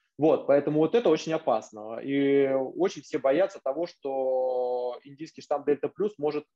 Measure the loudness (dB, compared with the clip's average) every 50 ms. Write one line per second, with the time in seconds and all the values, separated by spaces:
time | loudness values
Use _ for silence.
0 | _ _ _ 0 2 2 2 2 2 4 4 4 4 2 2 2 2 2 2 2
1 | 4 4 2 2 0 -4 -4 -4 0 0 0 0 -2 -6 -16 -16 -12 -12 -12 -10
2 | -6 -2 0 2 2 4 4 4 4 4 2 0 -2 -4 -2 -2 -2 -2 -2 -6
3 | -16 -6 -6 0 2 2 4 4 2 0 -2 -6 -6 -4 -4 -4 -6 -8 -8 _
4 | -10 -6 -4 -2 -2 0 0 0 0 0 0 -2 -2 -2 -2 -2 -4 -6 -8 -10
5 | _ -20 -16 -16 -16 -16 _ -18 -6 -4 -4 -4 0 0 0 0 0 -8 -4 -2
6 | -4 -4 -4 -2 -4 -4 -4 -4 -8 _ _